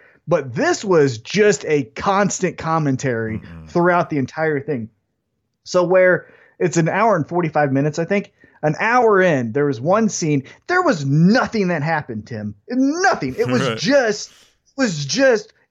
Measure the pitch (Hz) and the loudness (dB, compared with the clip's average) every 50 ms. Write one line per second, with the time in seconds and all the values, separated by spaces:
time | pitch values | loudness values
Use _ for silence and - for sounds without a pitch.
0 | _ _ _ _ _ - 170 160 139 127 113 170 277 247 247 - - 196 180 160 | _ _ _ _ _ -2 -2 -2 -2 -4 -4 -2 0 0 -2 -2 0 2 4 4
1 | 143 135 117 110 - - - 202 208 208 196 - - - 151 147 123 - - - | 4 2 0 -4 -8 -4 0 2 2 2 2 0 0 0 0 0 -2 -4 -8 -6
2 | - 202 190 202 208 - - - 185 170 - - - 160 160 165 151 139 131 123 | -2 0 0 2 0 0 -2 -2 -4 -6 -6 -6 -4 -2 -2 0 0 0 -2 -2
3 | - 135 120 113 110 110 110 - - - - - - - - 180 170 180 175 175 | -2 -2 -2 -2 -4 -4 -6 -8 -10 -14 -18 -18 -10 -4 0 2 2 4 4 2
4 | 165 - 160 139 127 - - 160 160 156 151 139 - 156 143 120 110 - _ _ | 0 0 -2 -4 -4 -4 -4 -4 -2 -2 -2 -4 -4 -6 -6 -6 -8 -10 _ _
5 | _ _ _ _ _ _ _ _ _ _ _ _ - - - 180 180 170 185 185 | _ _ _ _ _ _ _ _ _ _ _ _ -8 -2 0 0 2 4 4 4
6 | 185 180 175 156 - - - _ _ _ _ - 185 165 - 170 160 160 135 190 | 6 4 4 2 -2 -8 -20 _ _ _ _ -4 -2 0 0 0 0 0 2 2
7 | 220 233 196 165 139 - 170 180 170 156 - 151 147 139 131 135 143 151 151 165 | 2 2 2 0 0 -2 -2 -2 -2 0 0 0 0 2 2 0 0 0 -2 -4
8 | 165 - 196 202 196 - _ _ _ _ _ _ - 151 160 - 185 220 240 254 | -2 -2 -2 -2 -4 -6 _ _ _ _ _ _ -2 -2 -2 -2 -2 0 2 2
9 | 240 220 202 185 185 180 151 131 120 113 110 143 147 143 131 113 127 170 190 220 | 4 4 4 4 4 4 2 0 -2 -2 -2 -2 0 -2 -2 -2 -2 0 2 2
10 | 226 202 - - 175 151 147 135 - - - _ _ - 359 370 359 311 220 151 | 2 0 -2 -2 -2 0 0 -2 -2 -6 -14 _ _ -2 0 0 2 2 0 0
11 | 139 135 139 156 170 185 226 254 208 - - 220 190 180 175 151 143 165 160 151 | 0 0 2 4 4 4 4 2 0 0 -2 -2 -2 0 -2 -2 -2 -2 -2 -2
12 | 143 - 113 107 104 - 120 107 104 104 104 _ _ - 247 254 269 277 311 349 | -4 -6 -10 -10 -10 -10 -10 -10 -8 -10 -12 _ _ -6 -2 0 0 0 0 0
13 | 381 370 320 - 156 127 127 - 240 123 127 - 135 123 113 113 139 220 285 277 | 0 0 0 -2 -4 -6 -4 -4 -2 0 0 0 0 -2 -4 -2 0 2 2 2
14 | 247 214 208 - - - - _ _ _ _ _ _ _ _ 277 262 220 160 147 | 2 0 -2 -4 -8 -16 -20 _ _ _ _ _ _ _ _ -2 -2 -2 -2 -4
15 | 143 135 151 233 269 262 233 208 - - _ _ _ _ | -6 -4 0 2 2 4 2 2 -2 -8 _ _ _ _